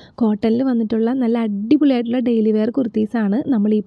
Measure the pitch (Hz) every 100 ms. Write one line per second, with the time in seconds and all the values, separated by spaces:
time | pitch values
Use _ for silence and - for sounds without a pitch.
0 | - - 226 208 226 226 269 233 226 226
1 | 226 262 233 233 226 202 220 277 285 247
2 | 233 254 240 226 214 214 220 254 233 220
3 | 214 233 202 214 302 233 208 214